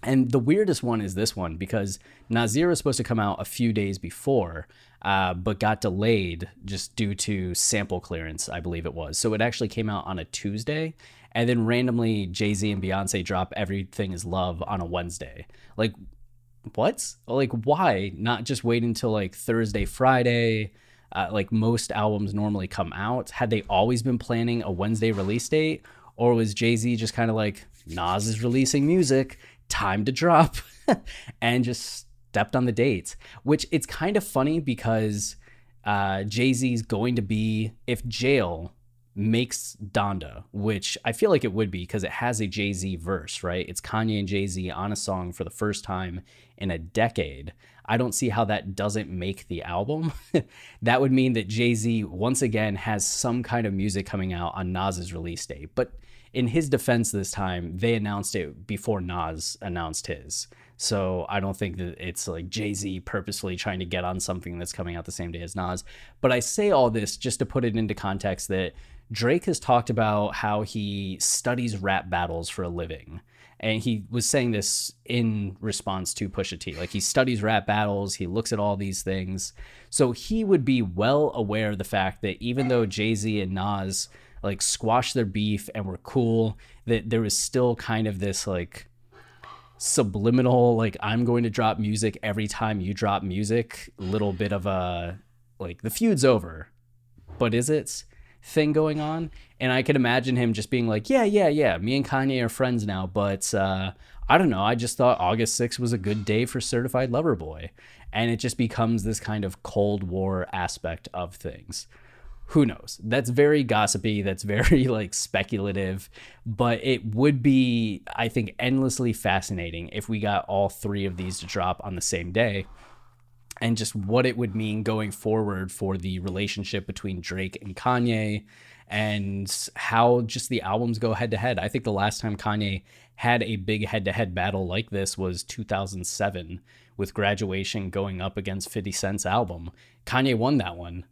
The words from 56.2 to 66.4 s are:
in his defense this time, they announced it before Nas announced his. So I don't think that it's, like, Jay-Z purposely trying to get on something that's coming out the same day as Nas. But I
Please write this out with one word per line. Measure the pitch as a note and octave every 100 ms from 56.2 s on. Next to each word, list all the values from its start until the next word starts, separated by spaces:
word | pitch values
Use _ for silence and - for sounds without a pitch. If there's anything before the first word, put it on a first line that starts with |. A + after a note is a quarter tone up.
| -
in | B2+ B2
his | B2+ D3+
defense | C3 - A#2+ A2+
this | G2+ F#2+
time, | - F#2+ F2+ E2+ F2+
they | A#2
announced | A#2 G#2 G2+ G2+
it | G#2 D#2 - F#2
before | G2+ - G#2
Nas | F2 F2 D#2+ D#2+ - -
announced | G2+ F2 E2 D#2+ -
his. | F2 - - - - - _
So | - G#2 F#2+ F#2 E2
I | G2+
don't | G2 F#2+
think | G2+ F2
that | F2+ E2
it's, | F2+ E2+ -
like, | E2 F2+
Jay-Z | A2 G#2 G2 G2+ F#2
purposely | - G#2+ F#2 G2 G2 F2+
trying | - F#2
to |
get | F2 F2+
on | F2+ F#2
something | - F#2 F2 F2
that's | F2
coming | - F2 E2+
out |
the | E2
same | - E2+
day | E2+
as | E2+
Nas. | F#2+ F2+ F2+ - - - -
But | C3
I | B2